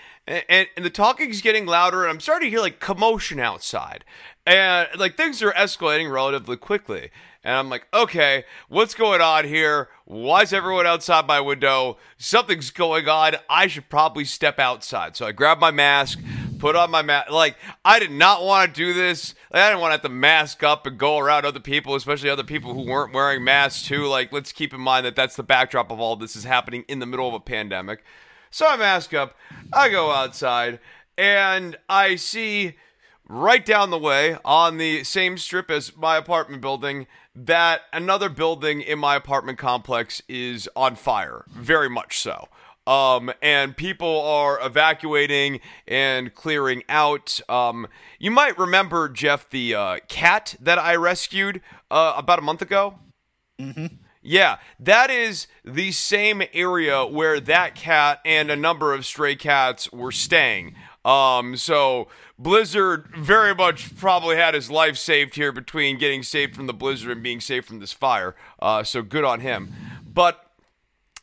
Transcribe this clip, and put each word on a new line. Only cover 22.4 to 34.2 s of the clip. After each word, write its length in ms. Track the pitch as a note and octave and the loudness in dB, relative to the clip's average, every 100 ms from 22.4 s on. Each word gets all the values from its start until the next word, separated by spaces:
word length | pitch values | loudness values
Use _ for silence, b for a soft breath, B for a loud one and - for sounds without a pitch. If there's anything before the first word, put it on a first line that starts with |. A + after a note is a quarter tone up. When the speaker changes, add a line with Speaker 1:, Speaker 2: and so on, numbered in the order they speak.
Speaker 1:
people 320 | B2 D3+ B2 | -4 -8 -8
who 100 | B2+ | -8
weren't 300 | A#2+ C3+ B2 | -4 -2 -2
wearing 300 | B2+ C#3 C3+ | 0 0 2
masks 420 | B2 C#3+ C#3 - - | 4 4 2 -2 -6
too. 200 | C#3+ C#3+ | -4 -2
Like, 260 | C3 B2+ | -2 -2
let's 180 | D3 - | -6 -10
keep 240 | - D3 | -8 -10
in 60 | C3+ | -6
mind 260 | C3 C3 B2 | 0 0 0
that 80 | |
that's 220 | A#2+ C3 - | -2 -2 -4
the 80 | |
backdrop 480 | A2 C3 B2+ B2+ A#2 | 2 2 2 -2 -4
of 80 | A2+ | -4
all 160 | A2+ G#2+ | -4 -4
this 180 | A2 | -8
is 100 | A2 | -14
happening 400 | A#2+ B2 A#2+ B2 - | -2 -2 -2 -10 -10
in 100 | C#3 | -10
the 80 | B2 | -8
middle 220 | C3 B2+ | -6 -6
of 60 | |
a 60 | A2+ | -8
pandemic. 600 | - A2+ G#2+ F#2 F#2+ A2 b b b b b | -8 -8 -6 -8 -10 -14 b b b b b
So 160 | - D#4 | 0 2
I 80 | B3+ | 2
mask 380 | G#3 F#3 - | 2 0 -2
up, 220 | D3+ C3+ - B B B | -4 -4 -8 B B B
I 160 | C4+ C4+ | 2 4
go 200 | F#3+ D#3 | 2 0
outside, 680 | C#3 C3 - C3 A#2+ A#2+ A#2 b b b - | 0 -2 -4 -2 0 -2 -6 b b b 0
and 600 | G3 G3+ G3 F#3+ F3+ - - | 2 4 2 0 -6 -12 0
I 280 | F#3+ G3 F3+ | 2 4 0
see 580 | - A3+ A3 G#3 F3+ - b b b b - | -4 -6 -4 -4 -4 -8 b b b b -14
right 360 | A#2 F#3 B3 | 0 4 4
down 260 | G#3 G#3+ G3 | 4 2 2
the 80 | E3 | 0
way 380 | D3+ C#3 | 0 2